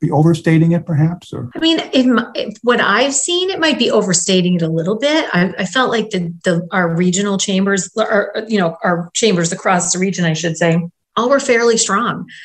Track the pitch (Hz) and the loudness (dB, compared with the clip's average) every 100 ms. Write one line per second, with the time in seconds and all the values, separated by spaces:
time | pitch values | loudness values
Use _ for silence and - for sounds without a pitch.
0 | 151 147 156 165 170 160 165 170 170 147 | -2 2 4 2 2 4 4 2 0 0
1 | 160 175 - - 120 330 320 330 - 277 | 0 0 -10 -12 -10 -4 0 0 0 2
2 | 254 226 - - - - 233 233 196 202 | 4 2 0 -6 -8 -4 0 0 2 2
3 | 277 277 - 349 370 381 320 269 220 220 | 0 -2 -2 -2 -2 0 0 0 0 0
4 | 190 180 - 185 180 180 160 160 165 208 | 2 0 2 2 2 0 0 -2 -2 -2
5 | 277 311 285 185 190 - 190 262 240 226 | 0 0 0 -2 -2 -2 -4 -2 0 -2
6 | 220 185 170 170 185 170 170 202 170 165 | -2 -4 -6 -4 -2 -2 -2 -2 0 2
7 | 180 180 202 196 - 190 196 196 - - | 0 0 0 -2 -2 0 0 0 -2 -4
8 | 220 208 202 - 220 214 170 - 185 170 | 0 0 0 -4 -2 0 0 0 -2 -2
9 | 170 - 220 180 170 190 208 180 185 180 | -2 0 2 2 0 -2 0 0 0 -2
10 | 190 180 170 156 170 160 170 165 170 - | -2 0 -2 -2 -4 0 2 2 -2 -10
11 | _ - 233 277 269 233 233 226 214 196 | _ -4 0 2 2 2 2 2 0 0
12 | 226 - - - | -2 -6 -10 -16